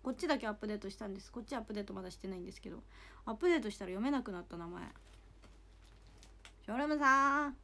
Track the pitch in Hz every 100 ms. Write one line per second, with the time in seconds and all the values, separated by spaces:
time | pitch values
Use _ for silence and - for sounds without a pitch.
0 | 254 254 349 269 220 214 208 208 196 -
1 | 214 196 - 233 214 269 208 208 202 196
2 | 185 175 190 185 175 - - - - -
3 | - - - 214 349 330 214 - 185 185
4 | 254 277 247 180 - 170 170 175 160 -
5 | - - - - - - - - - -
6 | - - - - - - - 233 294 302
7 | 277 269 277 285 294 277